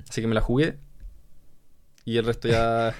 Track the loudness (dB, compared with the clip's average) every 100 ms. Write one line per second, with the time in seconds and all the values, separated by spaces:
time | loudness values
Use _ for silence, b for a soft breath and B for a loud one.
0 | -4 -4 0 2 2 2 2 -2 -14 -18
1 | -18 -18 -20 -20 -20 -20 -20 -20 -20 -14
2 | -2 0 0 0 2 4 4 2 0 -2